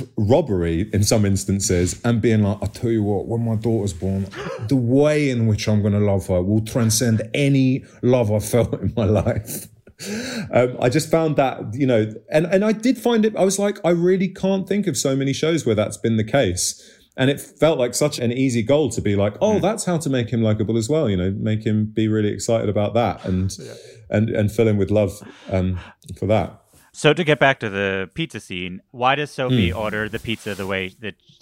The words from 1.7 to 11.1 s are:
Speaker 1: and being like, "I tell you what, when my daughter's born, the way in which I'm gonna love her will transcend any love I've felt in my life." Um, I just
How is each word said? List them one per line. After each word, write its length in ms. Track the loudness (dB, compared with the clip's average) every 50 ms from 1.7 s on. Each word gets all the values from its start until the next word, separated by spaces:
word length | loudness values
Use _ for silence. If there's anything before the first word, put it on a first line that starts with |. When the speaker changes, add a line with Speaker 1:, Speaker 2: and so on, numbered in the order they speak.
| 0 2 2 0 -2 -4 -2
Speaker 1:
and 160 | -2 0 2
being 220 | 2 2 2 4 2
like, 160 | 2 0 -2
"I 60 | -6
tell 240 | -8 -8 -6 -4 -2
you 140 | 0 0 0
what, 220 | 0 -2 -2 -4 -4
when 160 | -4 -4 -2
my 100 | -2 -2
daughter's 380 | -2 0 0 0 0 0 -2 -6
born, 340 | -4 -4 -4 -2 -2 -4 -6 -8 -10 -10 -10 -10 -8 -4
the 80 | 0 0
way 560 | 0 2 2 4 4 4 4 4 2 2 0
in 160 | 0 2 2
which 220 | 2 2 0 0 0
I'm 140 | 0 2 2
gonna 180 | 2 2 2
love 260 | 2 2 2 0 0
her 160 | 0 0 0 2
will 200 | 2 2 0 0
transcend 580 | 0 -2 0 0 2 2 2 2 2 2 0 -2 -2 -2
any 520 | 0 2 4 4 4 4 2 2 0 -4 -10 -12 -2 2
love 300 | 2 4 4 4 2 2
I've 120 | 0 0
felt 360 | 2 2 2 2 2 0 -2
in 120 | -4 -4 -2
my 80 | 0 2
life." 640 | 2 2 2 2 0 -2 -2 -4 -8 -10 -12 -12 -14 _ _ _ -20 -20 -16 -12 -10 -8 -8 -8 -8 -8 -8 -8 0 2
Um, 240 | 2 2 2 0 0
I 80 | 0 0
just 200 | 0 0 -2 2